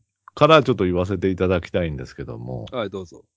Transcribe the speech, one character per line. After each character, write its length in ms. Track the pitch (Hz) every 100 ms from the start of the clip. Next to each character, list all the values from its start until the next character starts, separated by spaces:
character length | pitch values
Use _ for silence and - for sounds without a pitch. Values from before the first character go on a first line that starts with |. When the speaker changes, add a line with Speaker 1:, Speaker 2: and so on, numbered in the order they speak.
| _ _ _ -
Speaker 1:
か 100 | 147
ら 160 | 160
ち 80 | 127
ょ 40 |
っ 20 | 107
と 80 |
言 100 | 92
わ 100 | 87
せ 140 | 90 95
て 120 | 98
い 60 | 92
た 120 | 92
だ 120 | 90
き 120 | 90
た 120 | 98
い 60 | 85
ん 60 | 69
で 100 | 64
す 80 |
け 120 | - -
ど 120 | -
も。 280 | 120 123 107
Speaker 2:
は 140 | 123
い、 60 | 104
ど 100 | 98
う 60 | 90
ぞ。 180 | - _